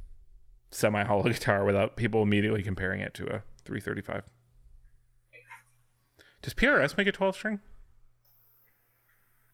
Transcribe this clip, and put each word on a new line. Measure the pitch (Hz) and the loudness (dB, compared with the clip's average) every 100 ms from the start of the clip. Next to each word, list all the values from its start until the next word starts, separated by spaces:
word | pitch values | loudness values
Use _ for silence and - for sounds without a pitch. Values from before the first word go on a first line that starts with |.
| - - - - - - - | -16 -18 -20 -20 -20 -20 -14
semi-hollow | - 110 104 101 101 | 0 2 2 2 2
<laughs> | 120 | 2
guitar | 110 - 101 101 | 0 2 2 4
without | 98 110 - | 4 2 0
people | 117 110 | 0 2
immediately | 104 104 107 107 | 4 4 2 0
comparing | 98 92 92 95 | -2 -4 -4 -4
it | 98 - | -6 -8
to | - | -6
a | - - - - | -8 -10 -18 -10
three | 104 | -8
thirty-five. | 101 104 - 104 - _ _ _ - - - - _ _ _ - - - _ _ _ _ _ _ - _ | -6 -8 -6 -8 -10 _ _ _ -20 -20 -20 -20 _ _ _ -20 -20 -20 _ _ _ _ _ _ -20 _
Does | - | -8
P | - 254 | 0 4
R | 240 | 4
S | 139 - | 2 0
make | 196 | -2
a | |
twelve | - 190 185 | 0 -2 -2
string? | 214 202 - - - - - _ _ _ _ _ _ _ _ _ _ _ _ _ _ | -4 -6 -8 -20 -20 -20 -20 _ _ _ _ _ _ _ _ _ _ _ _ _ _